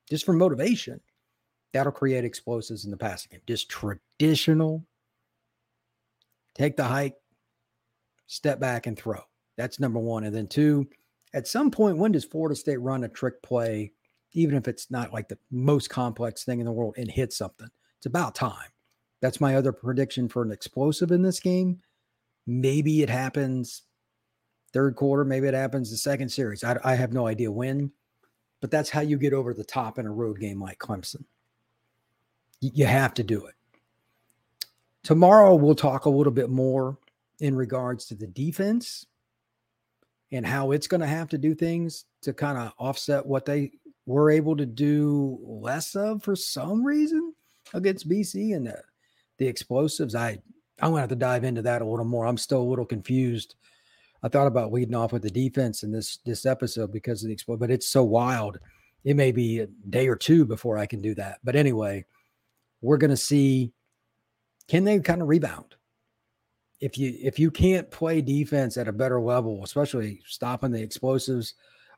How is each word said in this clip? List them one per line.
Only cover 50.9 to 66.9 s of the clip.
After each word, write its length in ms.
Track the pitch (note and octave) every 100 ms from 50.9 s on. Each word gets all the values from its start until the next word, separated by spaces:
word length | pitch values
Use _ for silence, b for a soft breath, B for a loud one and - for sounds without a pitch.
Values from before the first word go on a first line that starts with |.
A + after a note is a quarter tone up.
| D#3+
have 100 | B2
to 60 | B2
dive 280 | B2+ B2
into 180 | B2+ A#2
that 200 | A#2 A#2+
a 20 |
little 200 | A2 A#2
more. 220 | A#2 A#2+ A#2
I'm 120 | A#2+
still 240 | - C3+
a 80 | B2
little 160 | B2+ A#2
confused. 680 | A2+ - B2+ B2+ A2+ - _ b b b b b b
I 60 | A#2
thought 200 | C#3+ C#3
about 240 | A#2+ A2
leading 220 | B2 A#2 A#2
off 160 | A#2
with 100 | A#2+
the 80 | G#2
defense 520 | G#2 C3 C#3 A#2+ G#2
in 100 | G#2+
this, 260 | A2 - - A#2+
this 180 | A2
episode 460 | C3 C3 B2 A2+ G#2
because 320 | G#2+ - G#2
of 60 | A2
the 80 | G#2
explo-, 220 | - A2+
but 120 | A#2+
it's 180 | B2+ -
so 140 | C3+
wild. 560 | A#2 A#2 B2 B2 G#2 - b b b b
It 100 | C#3
may 160 | C#3+ C3+
be 300 | A#2+ A#2 A2+
a 60 | G#2
day 420 | - G2+ A#2+ C3
or 80 | A2
two 280 | - E3
before 320 | B2 A2 A#2+ G#2+
I 100 | G2+
can 140 | A2
do 140 | G#2+
that. 240 | G#2 G2 -
But 100 | A#2+
anyway, 500 | C3+ C#3+ A2+ G#2 G2 - _ _ _ _ _ _ _
we're 160 | A#2 D3
gonna 200 | D3+ B2+
see, 560 | - C#3+ C#3 C3 A#2+ _ _ _ _ _ _ _ _ _ -
can 160 | E3
they 140 | G3+ G#3
kinda 260 | D3 F3
rebound? 520 | D3+ E3 C#3+ D#2+ - _ _ _ _ _ _ _ _ _ _ -
If 160 | C3+